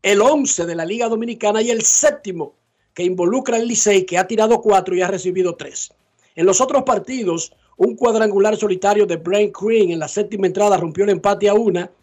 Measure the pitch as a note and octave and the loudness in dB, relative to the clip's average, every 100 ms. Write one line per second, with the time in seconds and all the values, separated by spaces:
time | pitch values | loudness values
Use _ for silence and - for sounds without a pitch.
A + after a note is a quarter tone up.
0 | G3 G3+ A#3+ D4+ C4 - E3+ E3+ E3 A3+ | 2 4 4 2 0 -2 -4 -6 -6 -4
1 | A#3 A3 A#3 A3+ G#3 A3 A3+ A#3 - - | -2 -2 -4 -2 0 0 0 0 0 2
2 | D4 C#4+ G3+ F3 D3+ _ _ _ _ - | 0 0 -10 -10 -10 _ _ _ _ -4
3 | F3+ F#3 F3 C4 C4 A#3 A#3 A#3 G#3 G3 | -2 0 0 0 -2 -2 -2 0 2 2
4 | F#3 F3 F#3 A3 A3 A3+ A3 F#3+ F#3 F3+ | 2 -2 -2 0 2 2 4 2 2 -2
5 | F3+ F#3+ F#3 F3+ F3+ E3 C#3 - - _ | -2 -2 -4 -2 -2 -4 -12 -12 -14 _
6 | _ _ _ - F3+ F#3 C4 C#4 - G#3+ | _ _ _ 0 2 2 0 0 0 -4
7 | - C4 G3 E3 - _ _ - G3+ A3+ | -4 -6 -4 -4 -8 _ _ -2 -2 2
8 | A#3+ A3 A3 G3 G#3 G#3+ G#3+ F#3 G3 G#3 | 0 2 2 2 2 2 -2 0 2 2
9 | F#3+ E3 E3+ G3+ G#3 - G#3 A3+ F#3 E3 | 2 0 -2 0 0 -2 0 2 2 0
10 | D3+ G3+ G#3 G#3 F#3+ F#3 G#3 F#3 E3 D#3+ | -4 -4 -4 -2 -2 2 2 2 -2 -2
11 | G3+ F#3 G3 G3 G3+ G#3 A3+ F#3+ - _ | 0 2 0 2 2 2 2 -2 -6 _